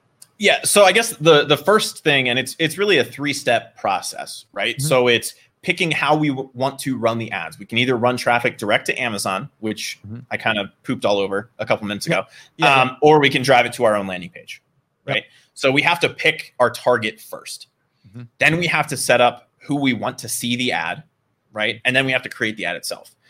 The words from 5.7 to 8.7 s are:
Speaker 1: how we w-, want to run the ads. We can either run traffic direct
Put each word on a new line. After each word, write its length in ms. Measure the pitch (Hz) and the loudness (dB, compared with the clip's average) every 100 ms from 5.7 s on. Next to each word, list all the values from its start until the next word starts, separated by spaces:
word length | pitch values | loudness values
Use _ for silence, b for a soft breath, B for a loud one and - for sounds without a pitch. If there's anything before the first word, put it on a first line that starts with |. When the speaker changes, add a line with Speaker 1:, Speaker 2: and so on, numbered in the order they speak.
| 175 170 | -2 -2
Speaker 1:
how 260 | 139 143 156 | 0 2 2
we 120 | 151 | 2
w-, 200 | 135 135 | -2 -8
want 240 | 123 135 135 | -4 -4 -4
to 160 | 139 117 | -6 -2
run 220 | 113 113 | -2 -2
the 120 | 110 | -6
ads. 260 | 92 80 - | -8 -8 -14
We 80 | 101 | -4
can 100 | 117 | -2
either 220 | 127 120 | 0 2
run 180 | 120 127 | 0 0
traffic 400 | 131 120 123 - | 0 0 -2 -2
direct 300 | 104 | 0